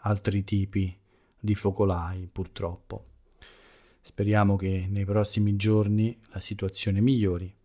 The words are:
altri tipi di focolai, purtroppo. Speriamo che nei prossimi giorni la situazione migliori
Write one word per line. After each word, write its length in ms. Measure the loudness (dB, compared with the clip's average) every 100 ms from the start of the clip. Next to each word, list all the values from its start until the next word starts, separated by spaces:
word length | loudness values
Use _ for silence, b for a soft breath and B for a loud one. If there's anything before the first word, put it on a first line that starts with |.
altri 440 | -2 -2 0 -2 0
tipi 520 | -2 0 -2 -2 -6 b b b _
di 180 | -4 0
focolai, 720 | -2 0 0 0 -4 -8 -10
purtroppo. 760 | -8 -8 -6 -8 -8 _ -16 -16 -20 _ B B B B B B B
Speriamo 560 | -20 -2 2 4 4 2
che 300 | 0 -2 -2
nei 140 | -2
prossimi 540 | 0 0 0 2 2 2
giorni 600 | 4 4 4 2 0 -4 _
la 100 | -12
situazione 640 | -10 -6 -6 -4 -2 2
migliori 520 | 2 4 2 -2 -8 -14